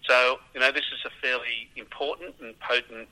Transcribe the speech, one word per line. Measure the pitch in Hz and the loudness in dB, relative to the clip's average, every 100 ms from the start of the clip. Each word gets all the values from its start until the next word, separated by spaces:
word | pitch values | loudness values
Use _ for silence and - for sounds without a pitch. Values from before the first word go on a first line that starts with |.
So, | - 123 127 131 - | 6 6 6 2 -6
you | 139 | 2
know, | 131 | 2
this | 143 139 | 2 -4
is | 135 139 | -8 -10
a | - | -6
fairly | 131 127 120 117 113 - | -2 -2 -2 -8 -10 -18
important | 110 - 147 160 185 - | -16 -6 -6 -6 -10 -14
and | 120 110 | -18 -14
potent | - 123 120 113 113 | -2 -2 -2 -14 -18